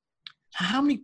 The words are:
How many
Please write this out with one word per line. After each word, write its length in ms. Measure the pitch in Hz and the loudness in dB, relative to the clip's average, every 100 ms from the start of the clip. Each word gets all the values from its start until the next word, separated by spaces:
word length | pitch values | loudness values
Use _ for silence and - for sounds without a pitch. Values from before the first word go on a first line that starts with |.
| _ _ - _ _ | _ _ -20 _ _
How 280 | - 180 254 | -6 -2 0
many 220 | 285 247 | 2 0